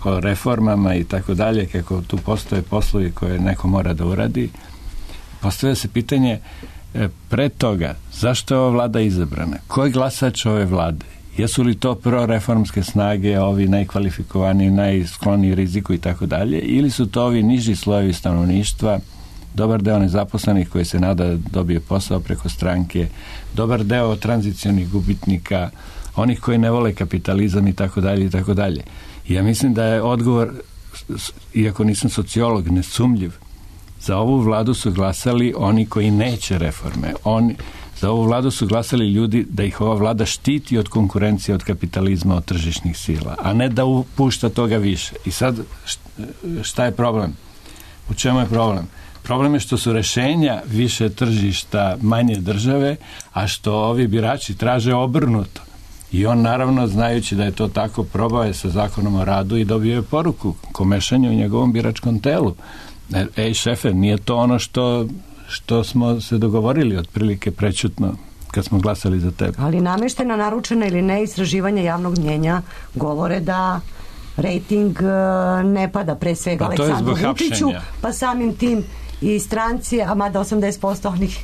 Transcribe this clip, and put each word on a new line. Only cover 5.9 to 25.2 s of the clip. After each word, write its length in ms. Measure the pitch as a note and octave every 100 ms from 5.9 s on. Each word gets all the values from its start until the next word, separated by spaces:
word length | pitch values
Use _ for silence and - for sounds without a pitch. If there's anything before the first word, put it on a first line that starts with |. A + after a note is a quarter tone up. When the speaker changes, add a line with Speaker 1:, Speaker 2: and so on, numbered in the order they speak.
| A#2+ A#2 C#3 B2+ A2 - - - - -
Speaker 1:
e, 140 | - G2+ - -
pre 200 | A2+ C#3
toga, 460 | - A#2+ G2 D2+ - -
zašto 400 | - A#2+ B2+ -
je 60 | C3
ova 100 | B2+
vlada 300 | A#2+ A#2+ A2+
izabrana? 560 | G#2+ F2+ D#2+ D2 E2 - -
Ko 180 | C3 C#3
je 60 |
glasač 540 | B2+ C3 - C3 - A2+
ove 200 | G#2+ F#2+
vlade? 400 | F#2 E2+ D#2 - - - -
Jesu 260 | A2+ -
li 120 | B2 A2
to 200 | B2+ A2+
proreformske 880 | A#2+ A#2+ A#2 A2+ G2 A2+ G2 G2+
snage, 560 | F2+ G#2 G#2 G#2 G2+ G2+
ovi 280 | G2 G2 G2
najkvalifikovaniji, 1040 | G2+ G2 F#2+ G2 - - F#2+ F#2+ G2 G2
najskloniji 840 | G2 G2+ F#2+ E2+ - G#2 G2+ F#2+ F#2
riziku 380 | F#2 G2 -
i 40 | F2
tako 280 | F2+ F2 E2+
dalje, 340 | D2+ G#2+ D#3
ili 300 | - B2+ D3
su 160 | A#2+ A2
to 180 | A#2+ A#2+
ovi 180 | A#2+
niži 320 | G#2+ B2 A2+ F#2
slojevi 380 | G2+ G2+ G2
stanovništva, 840 | E2+ F#2 F2 F2 F#2+ G2+ - A2 G2 - - - - -
dobar 280 | G#2 A2 A2+
deo 180 | G2+ G#2+
nezaposlenih 680 | F#2+ G2 F#2 G#2+ - G2 F2
koji 160 | F#2 E2+
se 140 | F2
nada 280 | F2+ F2+ F2+
da 100 | E2+ E2
dobije 280 | F#2 F2 E2
posao 400 | - G2 - F#2
preko 300 | - F2+ E2
stranke, 580 | - F2 F2+ F2 F2 E2+ - - - -
dobar 300 | - A2+ G#2+
deo 320 | G#2 B2 A2+ G#2+
tranzicionih 760 | G#2+ A#2 G2+ F#2 G2+ G2 F2
gubitnika, 800 | G2+ F#2 G2